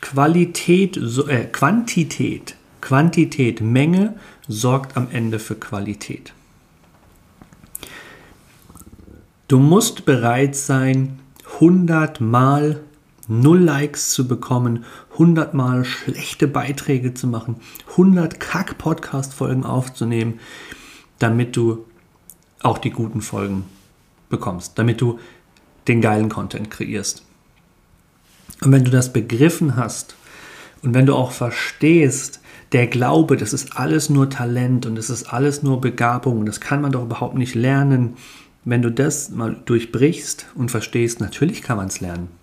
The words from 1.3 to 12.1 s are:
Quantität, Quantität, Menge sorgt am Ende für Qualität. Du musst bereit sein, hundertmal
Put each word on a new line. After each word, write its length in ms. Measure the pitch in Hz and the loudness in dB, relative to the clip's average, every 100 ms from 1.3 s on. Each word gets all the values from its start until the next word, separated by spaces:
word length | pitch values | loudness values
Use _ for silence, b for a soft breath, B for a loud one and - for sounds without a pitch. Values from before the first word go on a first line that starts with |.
| 135 | -2
Quantität, 1120 | - - 139 220 233 - 160 - 127 - - - _ _ | -2 0 2 2 0 -2 -2 -2 -4 -4 -12 -20 _ _
Quantität, 800 | - 131 165 165 147 - 123 110 | -2 2 4 4 0 2 0 0
Menge 540 | 110 123 151 180 208 214 B B - | 0 2 4 2 0 -4 B B -10
sorgt 480 | 107 123 135 135 - | -2 0 0 -2 -6
am 120 | 123 | -4
Ende 280 | 127 113 110 | -4 -4 -4
für 180 | - 107 | -6 -10
Qualität. 760 | - 104 104 101 - 123 - - _ _ _ _ _ _ _ _ _ _ - _ - B B B B B B B B B B - - - - - - _ _ | -8 -8 -8 -10 -10 -14 -14 -20 _ _ _ _ _ _ _ _ _ _ -20 _ -20 B B B B B B B B B B -20 -20 -20 -20 -20 -20 _ _
Du 120 | 131 | 4
musst 480 | 139 185 214 - - | 6 6 4 -4 0
bereit 500 | 131 117 120 139 139 | 2 2 2 0 -2
sein, 600 | - 135 131 131 135 - - _ - - | -2 0 2 0 0 -6 -20 _ -18 4
hundertmal 1200 | 160 185 170 165 151 | 6 6 4 2 0